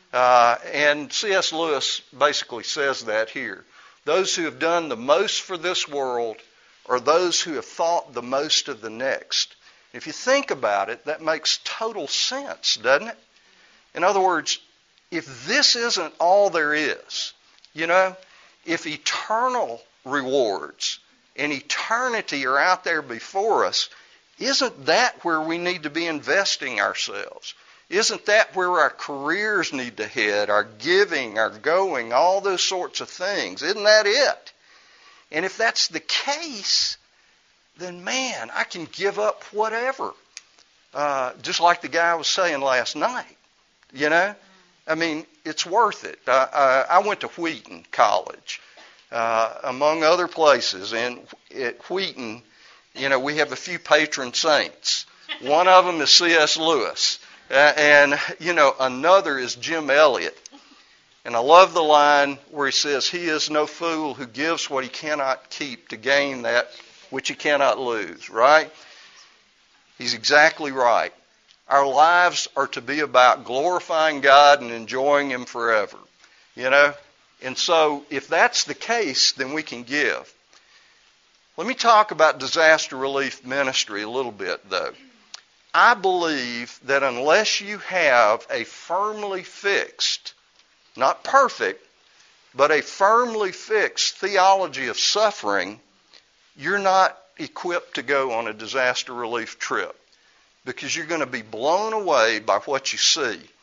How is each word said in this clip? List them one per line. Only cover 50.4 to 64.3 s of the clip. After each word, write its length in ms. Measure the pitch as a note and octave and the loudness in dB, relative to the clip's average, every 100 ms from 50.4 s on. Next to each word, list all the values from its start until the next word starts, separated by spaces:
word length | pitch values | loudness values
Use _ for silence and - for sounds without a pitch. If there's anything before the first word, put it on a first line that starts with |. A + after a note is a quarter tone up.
| D#3 B2+ - F#2+ G2+ | 4 4 2 -6 -6
And 280 | A2+ B2 B2 - - _ | -4 -6 -8 -18 -20 _
at 360 | A#2 A#2+ - - | -8 -8 -8 -8
Wheaton, 520 | F3+ F#3 C3+ A#2 A2+ _ _ - - _ | -6 -6 -8 -12 -12 _ _ -20 -20 _
you 140 | - C3+ | -6 0
know, 100 | C3+ | 0
we 200 | C3+ D3+ | 0 -2
have 140 | C#3 | -2
a 40 | B2+ | -4
few 220 | - F3 | -10 -8
patron 560 | - D3+ D3+ D3 B2 | 2 2 2 -4 -6
saints. 720 | - D#3+ D3 F2 - - - - _ - - | -2 2 2 0 -6 -6 -6 -6 _ -14 -8
One 280 | B2 D#3 F#3 | 0 2 8
of 160 | F#3+ | 8
them 160 | F3+ E3 | 6 2
is 100 | C#3 | 4
C 220 | - F3 | 4 4
S 240 | E3 D3+ D#3+ | 4 2 2
Lewis. 640 | D#3+ D3+ F#2 - - - - - - | 0 0 0 -2 -4 -4 -12 -20 -2
Uh, 40 | C3 D3 C#3 | 4 4 6
and, 420 | D3 D3 C#3+ C#3+ - F3 | 6 8 6 2 -4 -6
you 120 | D#3+ | -2
know, 220 | E3+ C#3 - | 2 2 2
another 600 | C3 B2+ D#3 G3 E3 C3+ | -2 0 4 4 4 -4
is 160 | B2 | -6
Jim 360 | B2 A#2+ D#3+ C#3+ | -8 -6 -4 2
Elliot. 480 | C#3+ D#3 G#2+ E2 - - C#4+ _ _ _ _ _ _ | 4 4 4 -4 -10 -20 -20 _ _ _ _ _ _
And 100 | A#2+ | -4
I 60 | A#2 | 0
love 320 | B2+ E3+ F#3 | 6 8 8
the 100 | E3 | 4
line 560 | D#3 D3+ D3 D3 C#3 C#3 - | 4 6 6 4 2 -2 -12
where 160 | D3+ C#3 | -6 -2
he 60 | |
says, 340 | - D3 C#3 - | -2 -2 -2 -2
"He 180 | F3 | -4
is 260 | E3+ D#3 C#3+ | -4 -4 -2
no 160 | D3+ D3+ | -2 -2
fool 480 | - E3+ D#3+ D3+ | -4 -6 -4 -6
who 120 | B2 | -8
gives 420 | B2+ | -12